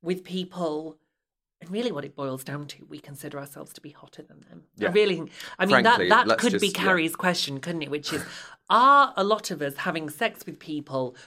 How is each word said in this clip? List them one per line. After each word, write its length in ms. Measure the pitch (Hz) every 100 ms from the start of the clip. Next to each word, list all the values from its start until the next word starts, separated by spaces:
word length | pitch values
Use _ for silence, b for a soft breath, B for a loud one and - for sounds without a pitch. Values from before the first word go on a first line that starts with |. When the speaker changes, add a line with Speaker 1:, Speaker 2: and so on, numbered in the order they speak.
Speaker 1:
with 220 | 170 185
people. 760 | - 185 180 180 170 151 160 - _ _ _ _ _ _
And 60 | 165
really 220 | 202 240
what 120 | 147 139
it 100 | 143
boils 280 | 139 131
down 220 | 131 143 143
to, 160 | - 143
we 80 | 147
consider 400 | - 143 147 143
ourselves 340 | 139 - 151
to 80 | -
be 100 | 147
hotter 320 | - - -
than 160 | - - _
them. 140 | 170 - -
I 40 | 185
Speaker 2:
Yeah. 60 |
Speaker 1:
really 200 | 190 208 170
think, 140 | 160 B B B
I 60 | 190
mean, 160 | 131
Speaker 2:
Frankly, 260 | 220 240 90
Speaker 1:
that, 60 | 233
that 60 | 240
Speaker 2:
let's 140 | -
Speaker 1:
could 120 | 240
be 160 | 202 202
Speaker 2:
just, 80 | -
yeah. 60 | 190
Speaker 1:
Carrie's 300 | 185 160 -
question, 440 | 185 175 - 139
couldn't 240 | 165 170
it? 80 | 139
Which 200 | 147 143
is, 120 | 156 - B B
<laughs> 240 | B -
are 420 | 208 262 285 269 -
a 80 |
lot 280 | 196 214 -
of 100 | 165
us 140 | 143 139
having 340 | 190 165 156
sex 340 | 143 226 226
with 140 | - 147
people 580 | - 151 143 135 127 B